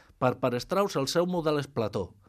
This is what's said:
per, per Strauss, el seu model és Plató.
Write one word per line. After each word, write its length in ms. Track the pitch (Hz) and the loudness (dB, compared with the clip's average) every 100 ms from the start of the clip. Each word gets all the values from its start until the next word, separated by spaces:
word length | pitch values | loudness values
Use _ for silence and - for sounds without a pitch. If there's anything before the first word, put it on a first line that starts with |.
| - _ | -20 _
per, 180 | 127 127 | 0 2
per 180 | 131 123 | 0 -2
Strauss, 400 | - 190 202 156 | -2 0 0 0
el 120 | 135 | 0
seu 200 | 170 180 | 0 0
model 320 | 180 156 151 | 0 0 0
és 80 | 139 | -2
Plató. 420 | - 107 107 95 - | -2 -2 -2 -6 -10